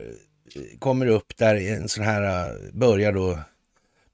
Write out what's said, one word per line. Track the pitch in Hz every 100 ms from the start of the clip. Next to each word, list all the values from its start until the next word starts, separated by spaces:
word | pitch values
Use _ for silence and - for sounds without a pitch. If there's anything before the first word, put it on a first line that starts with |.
| 57 55 50 _ _
eh, | 73 58 57
kommer | 135 131 127
upp | 107 - -
där | 110
i | 107 95
en | 104 -
sån | -
här, | 107 104 101 90 73
eh, | 52 50
börjar | 67 123 101 104
då | 98 92 82 78 _ _ _ _ _ _